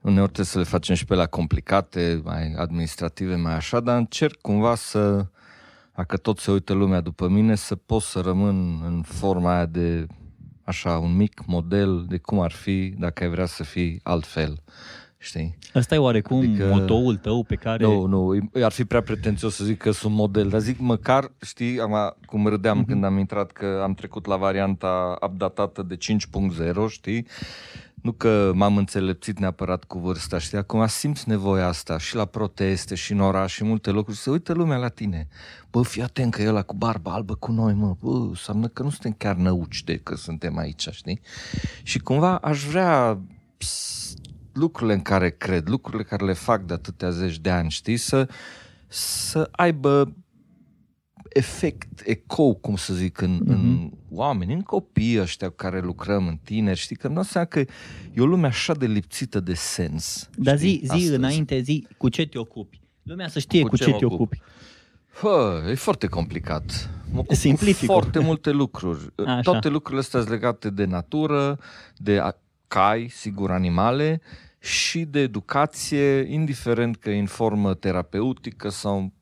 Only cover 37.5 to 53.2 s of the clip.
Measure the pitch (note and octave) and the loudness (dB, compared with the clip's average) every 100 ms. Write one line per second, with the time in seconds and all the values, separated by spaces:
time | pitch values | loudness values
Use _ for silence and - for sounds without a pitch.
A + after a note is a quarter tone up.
37.5 | A2+ A2+ G2+ G#2 F2+ - B2+ G#2+ F2+ - | 2 2 4 2 0 -2 -2 -2 -6 -4
38.5 | G#2 A2+ - C3+ C#3 A#2+ G#2 G#2 F2+ F2+ | -2 -2 -2 -6 -4 -6 -4 -2 2 2
39.5 | F2+ D#2+ - - E2 - - - D#2+ E2+ | 2 -2 -8 -6 -6 -6 -10 -8 -8 -6
40.5 | D#2 D2+ D#2 - - - F#2+ - - - | -4 -6 -6 -10 -10 -8 -10 -10 -16 -10
41.5 | - - - - - - C3 F3 F#3 - | -6 -6 -10 -6 -6 0 2 4 2 0
42.5 | D3 C#3+ D#3+ F3+ D3+ B2 G2+ F#2 - _ | -2 0 0 4 4 4 0 -6 -18 _
43.5 | _ - - - - - - - - - | _ -8 -6 -8 -10 -12 -14 -16 -20 -12
44.5 | - D#3+ - A2+ G2+ - G2 F2+ - - | 0 0 2 2 2 2 2 2 -2 -2
45.5 | F2+ D#2 C3 - A2 - G#2 G2 F2+ - | -2 0 -4 -4 -8 -6 -2 -2 -2 0
46.5 | A2 F#2 E2+ - E2+ F2+ E2+ F#2 D#2+ E2+ | 0 0 -8 -8 -6 -4 -2 -2 -2 0
47.5 | F2+ D#2+ D#2+ - A#2 - C3+ C3 - - | 0 0 -4 -2 -2 0 0 0 -4 -18
48.5 | - - - - - - - - D#3+ D#3 | -20 -20 -20 -14 -8 -6 -4 -4 -2 -4
49.5 | - F3 D#3 C#3+ C#3+ C#3 - - _ _ | 2 2 2 4 4 2 -2 -20 _ _
50.5 | _ _ _ _ _ _ - - C#3 B2 | _ _ _ _ _ _ -20 0 0 0
51.5 | - E3+ - - - G#2 A2+ - - D3 | -2 -4 -4 -16 -12 -4 -4 -4 2 4
52.5 | A2 - G2+ - F2+ F#2 - | 2 -2 -4 -2 -2 -2 -2